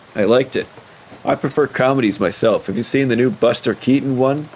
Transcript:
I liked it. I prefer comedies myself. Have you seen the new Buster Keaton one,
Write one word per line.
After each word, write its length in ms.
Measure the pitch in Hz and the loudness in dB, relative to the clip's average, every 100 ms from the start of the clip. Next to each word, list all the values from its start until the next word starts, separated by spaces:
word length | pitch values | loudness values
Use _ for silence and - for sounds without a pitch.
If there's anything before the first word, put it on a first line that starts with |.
| - | -12
I 100 | 110 | -2
liked 300 | 98 123 135 | 2 2 2
it. 140 | 98 - - - - - - | -6 -8 -14 -20 -20 -20 -10
I 100 | - | -4
prefer 320 | 143 143 151 135 | -2 -2 -2 -2
comedies 540 | - 127 139 110 - | 0 0 2 0 0
myself. 460 | 92 - 113 92 - | -2 2 0 0 -2
Have 100 | 104 | -6
you 60 | |
seen 260 | 117 139 135 | -2 0 0
the 80 | 117 | 2
new 140 | 127 | 0
Buster 440 | 104 117 113 120 | 2 0 0 -2
Keaton 440 | 98 - 135 135 127 | -2 0 0 0 0
one, 300 | 131 147 151 | 0 0 -6